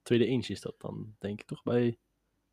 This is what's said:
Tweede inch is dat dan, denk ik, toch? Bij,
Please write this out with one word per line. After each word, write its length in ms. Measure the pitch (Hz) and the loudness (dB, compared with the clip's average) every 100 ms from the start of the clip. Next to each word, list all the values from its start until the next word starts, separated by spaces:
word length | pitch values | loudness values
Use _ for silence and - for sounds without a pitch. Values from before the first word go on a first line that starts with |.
Tweede 240 | - 120 110 | 4 4 4
inch 220 | 127 - | 2 -2
is 140 | 98 | -8
dat 140 | - - | -8 -10
dan, 380 | - 104 107 - | -10 -8 -12 -10
denk 220 | 101 104 | -8 -8
ik, 60 | - | -10
toch? 160 | 151 | -8
Bij, 340 | - 120 120 117 _ _ _ _ _ | 0 2 2 -2 _ _ _ _ _